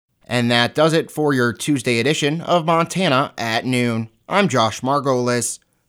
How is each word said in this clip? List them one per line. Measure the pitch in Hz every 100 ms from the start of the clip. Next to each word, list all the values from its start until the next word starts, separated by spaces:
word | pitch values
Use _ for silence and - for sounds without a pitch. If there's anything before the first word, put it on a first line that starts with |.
| _ _ -
And | 120 120
that | 120 120
does | - 160
it | 160 -
for | - 147
your | 131 120
Tuesday | - - 139 127 117
edition | 123 156 147 160
of | - 175 160
Montana | 165 170 175 185 131 143 -
at | 113 113 123
Noon. | 123 120 113 113 _ -
I'm | 180 190
Josh | 123 110 -
Margolis. | 127 143 135 127 123 123 - - _ _